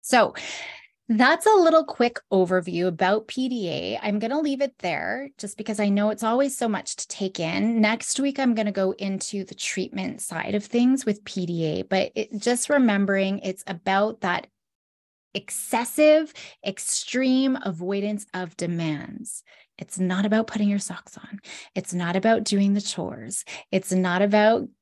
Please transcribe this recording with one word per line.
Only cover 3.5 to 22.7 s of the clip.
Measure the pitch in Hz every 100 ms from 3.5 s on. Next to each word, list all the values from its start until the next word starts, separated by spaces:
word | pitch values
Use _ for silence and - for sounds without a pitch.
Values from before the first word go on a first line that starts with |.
| 240 180
A. | 147 170 226
I'm | 214 208
gonna | 226 285
leave | 302 269
it | 277 _
there | 185 151 90 240 277 _
just | 202 -
because | 220 208
I | 208
know | 202 208
it's | 208
always | 220 233 277 -
so | 233
much | 202 - -
to | -
take | - 190 190
in. | 165 185 208 233
Next | 214 233 - -
week, | 277 277
I'm | 262 220
gonna | 208
go | 196 190
into | 190 196 190 - 202
the | 190
treatment | - - - - 190 190 -
side | - 165 - 208
of |
things | 208 240 247 262 247
with | 208 -
P | - 175
D | 170 160
A, | 175
but | 185 190 - -
it, | 214 208
just | 233 240 -
remembering | 294 247 202 196 196 190 196
it's | 190 185 -
about | 175 - 196 214 220
that | 190 175 - _ _ _ _ _ _ _ _
excessive, | 202 - - - 233 240 - 302 311 311 - - - -
extreme | 196 - - - 247 262 254 269 262
avoidance | - 165 180 202 208 208 -
of | 185 180 -
demands. | 175 170 165 147 - - - - _ _ _ -
It's | - -
not | 185 185
about | 202 214 220
putting | 214 208
your | 202
socks | - 175 - -
on. | - 202 - - -
It's | - 180 180
not | 170 185
about | 220 226
doing | 214 202 196